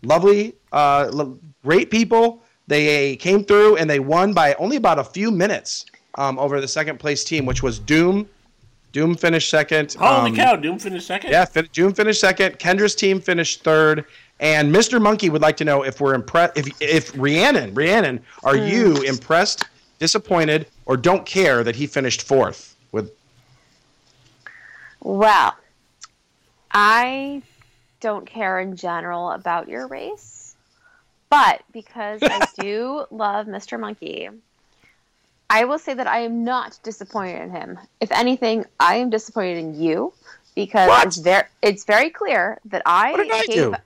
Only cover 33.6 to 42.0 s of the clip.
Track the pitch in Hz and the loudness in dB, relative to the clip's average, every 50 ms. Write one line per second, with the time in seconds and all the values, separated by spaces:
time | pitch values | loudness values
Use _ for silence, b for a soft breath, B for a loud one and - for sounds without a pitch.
33.6 | - - - 233 220 208 214 _ - - - - - - 214 226 _ _ _ _ | -12 -12 -12 -10 -10 -12 -12 _ -14 -14 -12 -12 -14 -16 -18 -20 _ _ _ _
34.6 | _ _ _ _ _ _ _ _ _ _ _ _ _ _ _ _ _ _ 214 220 | _ _ _ _ _ _ _ _ _ _ _ _ _ _ _ _ _ _ 0 0
35.6 | 233 247 285 320 _ - 269 247 247 - - 233 233 233 233 233 233 240 254 254 | 0 0 -4 -8 _ -10 -8 -8 -6 -4 -4 -4 -4 -6 -6 -6 -6 -4 -6 -6
36.6 | 240 226 - _ _ 220 214 - 202 190 - 214 196 180 175 - - 180 180 170 | -6 -10 -16 _ _ -16 -14 -14 -18 _ -10 -10 -10 -8 -12 -12 -14 -14 -14 -14
37.6 | - - 185 180 - _ _ _ 220 208 - 185 240 247 262 247 247 233 220 226 | -14 -14 -16 -20 -20 _ _ _ -6 -4 -2 -2 0 0 -2 -2 -2 -2 -2 -4
38.6 | - _ _ _ 233 233 196 233 247 254 220 220 220 - _ 233 190 180 175 170 | -6 _ _ _ 2 2 2 2 -2 -2 -4 -4 -6 -6 _ -6 -6 -4 -6 -8
39.6 | 160 160 156 151 165 165 156 180 240 359 _ _ b b b b b _ _ - | -8 -10 -8 -4 -2 -2 -2 -2 -4 -8 _ _ b b b b b _ _ -8
40.6 | 208 190 - 214 185 180 180 180 185 190 170 180 156 175 185 196 - - _ _ | -8 -2 2 4 4 6 6 4 4 2 -2 -2 0 2 2 2 0 -2 _ _
41.6 | - 208 208 196 - - 208 220 | 0 0 0 0 -2 0 2 2